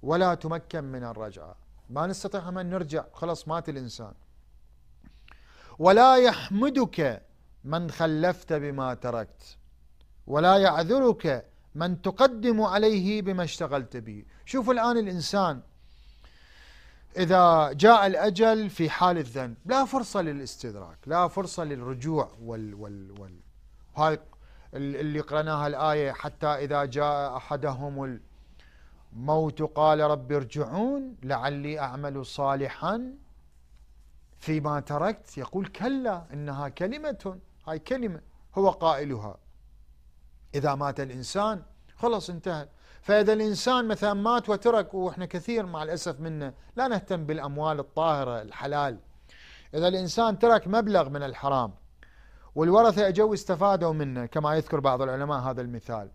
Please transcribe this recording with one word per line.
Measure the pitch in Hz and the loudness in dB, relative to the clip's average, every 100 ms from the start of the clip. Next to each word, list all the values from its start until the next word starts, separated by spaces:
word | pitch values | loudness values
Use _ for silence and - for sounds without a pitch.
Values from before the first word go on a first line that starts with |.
"ولا | 127 165 185 170 | -2 2 2 0
تمكن | 160 165 - 165 | -4 -8 -8 -10
من | 139 131 | -8 -10
الرجعة"، | 120 107 107 98 80 90 - - - | -10 -10 -12 -12 -20 -20 -20 -20 -10
ما | 123 170 | -4 -4
نستطيع | 190 202 202 175 | -4 -6 -6 -6
أن | 180 180 | -8 -4
نرجع، | 185 165 151 - | -4 -4 -6 -6
خلاص | - 170 165 - | -8 -6 -6 -4
مات | 165 165 | -6 -6
الإنسان. | 139 127 - 110 - - - - - - - - - - - - - - - - - | -8 -10 -12 -16 -18 -20 -20 -20 -20 -20 -20 -20 -20 -20 -20 -20 -20 -20 -20 -20 2
"ولا | 170 202 254 254 | 6 10 10 10
يحمدك | 247 202 - 196 269 269 233 - 147 104 - _ _ - | 8 4 -2 0 2 2 0 0 -2 -2 -12 _ _ -18
من | 131 160 170 | -6 -4 -4
خلفت | - 165 156 175 180 - | -2 0 2 2 0 -2
بما | 156 143 139 131 | -4 -4 -4 -4
تركت، | 123 123 117 107 - - - - - - - - - - | -4 -6 -6 -8 -14 -20 -20 -20 -20 -20 -20 -20 -20 -4
ولا | 143 170 196 | 4 6 8
يعذرك | 190 156 170 254 254 220 165 127 - - - 147 | 6 4 2 4 4 4 0 -2 -6 -20 -18 -6
من | 170 175 | -4 -2
تقدم | 196 190 269 233 233 220 | -4 2 2 2 0 2
عليه | 214 190 220 214 180 214 | 2 2 2 2 0 -2
بما | 190 185 | -2 -4
اشتغلت | 170 - 160 139 120 123 | -4 -4 -4 -4 -6 -12
به". | 113 104 - - - | -12 -14 -16 -20 -8
شوفوا | 262 226 | -4 0
الآن | 247 233 240 | 2 2 0
الإنسان | 208 185 151 202 185 135 - - - - - - - - - - - - - - - - | -2 -4 -4 0 0 -2 -12 -20 -20 -20 -20 -20 -20 -20 -20 -20 -20 -20 -20 -20 -16 -2
إذا | 180 185 175 165 147 | 4 8 8 8 4
جاء | 143 202 226 196 | 6 8 8 8
الأجل | 180 202 180 226 220 208 | 2 0 4 4 4 0
في | - 160 | -2 -2
حال | - 180 175 | 2 2 2
الذنب، | 131 120 127 113 170 | -2 -6 -8 -10 -2
لا | 254 269 | 0 0
فرصة | 269 226 202 | -2 -4 -4
للاستدراك، | 170 143 131 - 120 101 90 80 127 | -4 -6 -10 -12 -12 -12 -16 -18 -4
لا | 165 175 | 0 0
فرصة | 180 185 - | 0 -8 -6
للرجوع | 160 139 120 131 139 160 117 110 113 | -6 -6 -8 -8 -2 -2 -2 -6 -12
وال-، | 113 107 | -10 -10
وال-، | 104 104 101 95 101 | -12 -14 -14 -16 -18
وال-، | 95 90 - - - - - - | -18 -20 -20 -20 -20 -20 -16 0
هاي | 156 | 0
ال-، | 156 - - - - - 139 139 139 | 0 -6 -20 -20 -20 -18 -10 -8 -6
اللي | 151 147 | -4 -4
قرأناها | 147 151 156 151 147 | -2 -2 0 -2 -2
الآية: | 143 156 151 139 | 0 0 2 0
"حتى | 131 147 - 147 | -4 -10 -4 -2
إذا | 147 143 143 139 | -2 -2 -2 -2
جاء | 127 147 147 143 127 | 0 0 0 -2 -6
أحدهم | - 143 143 127 143 139 135 120 - - - - - - - - - | -6 -6 -4 -6 -8 -8 -8 -10 -16 -20 -20 -20 -20 -20 -20 -20 -20
الموت | 113 131 156 156 - | -12 -2 0 0 -2
قال | 151 - 156 151 | -4 2 4 6
رب | 151 147 131 | 4 0 0
ارجعون | 143 127 147 135 160 233 285 269 240 | -2 -2 -6 -6 -2 -2 -4 -8 -12
لعلي | 127 135 131 143 143 151 | -6 -2 -2 -4 -6 -6
أعمل | 139 131 143 139 127 | -6 -6 -8 -8 -10
صالحًا | - 139 135 135 - 160 220 254 277 - - - _ _ - - - - - - - | -4 -2 0 -2 -4 -4 -4 -6 -14 -20 -20 -20 _ _ -20 -20 -20 -20 -20 -20 -16
فيما | - 156 147 147 | -4 -4 -2 -4
تركت". | 143 147 175 220 - - | -4 -2 -2 -4 -12 -14
يقول: | 127 185 190 | -8 -6 -8
"كلا | - 226 269 247 185 165 | -6 -4 -4 -4 -6 -8
إنها | 143 147 139 143 | -10 -8 -6 -8
كلمة"، | - 180 285 302 220 196 185 - - - | -6 -6 -6 -8 -8 -10 -12 -18 -20 -10
هاي | 160 | -10
كلمة | - 262 233 165 - - - - | -6 -4 -4 -8 -14 -20 -10 2
هو | 196 | 2
قائلها. | - 165 143 147 123 104 - - - - - - - - - - - - 147 | 4 2 0 -2 -6 -8 -14 -20 -20 -20 -20 -20 -20 -20 -20 -20 -20 -8 -4
إذا | 143 139 | -2 0
مات | 143 139 | -2 -4
الإنسان | 139 127 123 190 208 208 - - - - | -8 -8 -8 -2 -2 -4 -10 -20 -20 -4
خلص | 240 226 170 | -2 -2 -4
انتهى. | 170 185 160 143 - - - | -10 -6 -6 -8 -18 -20 -20
فإذا | - 208 208 | 2 4 6
الإنسان | 220 214 202 - 254 226 | 2 2 -2 0 2 0
مثلًا | 208 208 | -2 0
مات | 202 208 240 214 | 0 2 0 0
وترك، | 202 233 226 190 | 0 2 2 0
وإحنا | 196 185 165 180 | -4 -6 -6 -8
كثير | 180 160 233 190 | -8 -4 -4 -4
مع | 165 | -6
الأسف | 156 165 175 139 | -6 -6 -6 -8
منا | 165 156 143 127 - - | -8 -8 -10 -12 -16 -4
لا | 262 | -2
نهتم | 220 190 180 151 | -2 -2 -6 -4
بالأموال | 156 143 143 156 151 | -6 -6 -4 -2 -2
الطاهرة | 135 - 165 151 131 120 | -4 -2 0 2 -2 -6
الحلال، | 107 107 139 143 143 107 - - - - - - - | -8 -10 -6 -2 -2 -4 -14 -20 -20 -20 -20 -20 -10
إذا | 147 175 | 0 0
الإنسان | 185 180 180 226 196 | 0 -2 2 2 4
ترك | 233 226 175 | 6 6 4
مبلغ | 214 214 196 139 | 0 4 4 2
من | 143 | -2
الحرام | 139 120 139 135 113 92 - - - - - - - - | -8 -4 0 0 0 -4 -20 -20 -20 -20 -20 -20 -12 0
والورثة | 160 196 233 196 202 | 6 8 6 6 2
أجوا | 180 214 | 4 2
استفادوا | 202 - 175 202 196 170 | 2 -2 0 2 2 0
منه، | 156 143 127 120 | -2 -4 -6 -4
كما | 160 151 156 | -2 0 0
يذكر | 156 156 | 0 0
بعض | 135 127 | 0 0
العلماء | 135 131 143 143 | -2 -4 -4 -4
هذا | 127 127 | -4 -6
المثال | 123 120 - 117 101 | -8 -10 -10 -10 -10